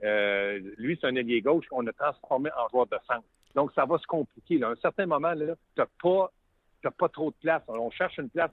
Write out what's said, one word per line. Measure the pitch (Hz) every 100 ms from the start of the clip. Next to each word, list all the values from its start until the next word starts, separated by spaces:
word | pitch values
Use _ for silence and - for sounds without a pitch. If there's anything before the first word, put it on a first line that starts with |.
euh, | 107 107 101 101 101 101 95 107
lui, | 127 170
c'est | 135
un | 127
ailier | 117 117
gauche | 113 160 -
qu'on | 131 117
a |
transformé | - 147 - - 131 147 123
en | 113
joueur | 127 123
de | 104 -
centre. | 120 - _ _
Donc, | 139 143 -
ça | 135
va | 165
se | -
compliquer, | 165 139 - - 160
là. | 113
À |
un | 117
certain | 180 - 185
moment, | 147 165
là, | 160 151 165 _ -
t'as | 123 -
pas, | 175 190 185 _ _ _ _ _
t'as | 131
pas | - 175
trop | - 151
de | -
place. | 160 160 -
On | 113 117
cherche | - 180 -
une | 131
place | 165 165